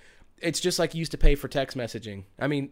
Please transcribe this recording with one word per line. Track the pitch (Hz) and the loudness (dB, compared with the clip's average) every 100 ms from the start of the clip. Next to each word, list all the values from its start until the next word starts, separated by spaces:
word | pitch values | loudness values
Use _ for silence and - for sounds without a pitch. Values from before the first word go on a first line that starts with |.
| - - - - | -20 -20 -20 -6
it's | 170 151 | -4 -2
just | 180 175 | -2 0
like | 165 | -2
you | 165 | -4
used | 160 | -6
to | 156 | 6
pay | 147 143 | 6 6
for | 131 | 0
text | 147 135 131 | -4 -4 -6
messaging. | 117 113 110 98 95 - | -8 -8 -12 -14 -16 -4
I | 135 | -2
mean, | 143 139 | -2 -4